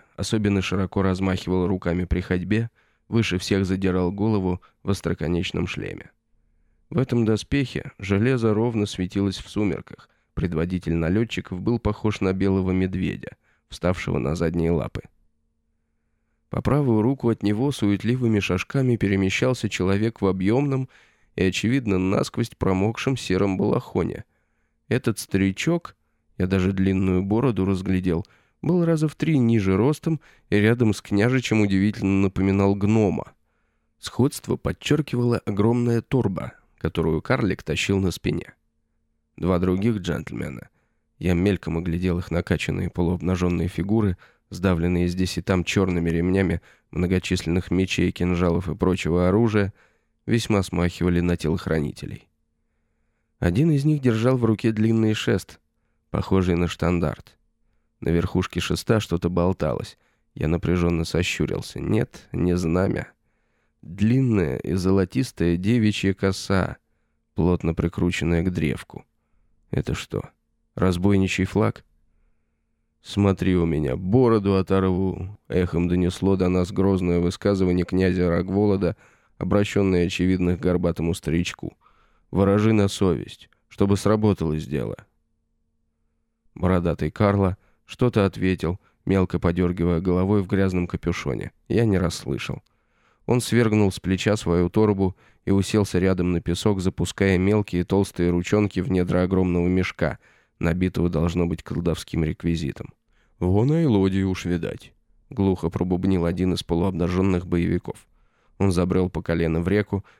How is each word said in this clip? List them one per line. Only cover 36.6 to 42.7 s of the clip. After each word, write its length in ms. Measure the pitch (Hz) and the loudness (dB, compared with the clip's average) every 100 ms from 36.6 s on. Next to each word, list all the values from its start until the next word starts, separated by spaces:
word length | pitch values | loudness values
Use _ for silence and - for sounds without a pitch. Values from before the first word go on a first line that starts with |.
| _ _ | _ _
которую 440 | 80 - 82 80 | -4 -2 0 -2
карлик 420 | - 127 - - | -2 -2 0 -2
тащил 360 | - 71 - 98 | -4 -4 0 0
на 120 | 95 | 0
спине. 420 | - 95 95 - - _ _ _ _ _ _ _ - | -2 -4 -4 -8 -18 _ _ _ _ _ _ _ -6
Два 240 | 87 87 | -2 0
других 380 | 90 92 113 107 | 2 0 0 -2
джентльмена, 720 | 87 80 78 57 - 62 - _ _ _ _ _ | -4 -6 -6 -10 -10 -10 -16 _ _ _ _ _
я 140 | 87 | 0
мельком 440 | 87 101 92 - 82 | 2 2 0 -2 -4
оглядел 420 | 87 85 92 87 | -2 -2 0 -2
их 120 | - | -2
накачанные 580 | 85 - 85 - | -4 -2 -2 -2